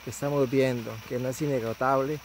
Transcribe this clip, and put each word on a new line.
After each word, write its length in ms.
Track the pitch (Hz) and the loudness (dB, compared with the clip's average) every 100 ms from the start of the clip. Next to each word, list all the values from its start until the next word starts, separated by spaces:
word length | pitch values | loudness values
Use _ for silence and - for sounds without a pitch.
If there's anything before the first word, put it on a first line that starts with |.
que 80 | - | -10
estamos 360 | 113 143 143 131 | -6 -2 2 2
viendo, 480 | 135 131 123 113 113 - | 4 4 2 -6 -10 -6
que 80 | 123 | -4
no 120 | 127 | -4
es 120 | 131 | -2
inagotable 760 | 147 135 113 113 131 135 135 151 | 0 0 -2 0 2 2 0 -4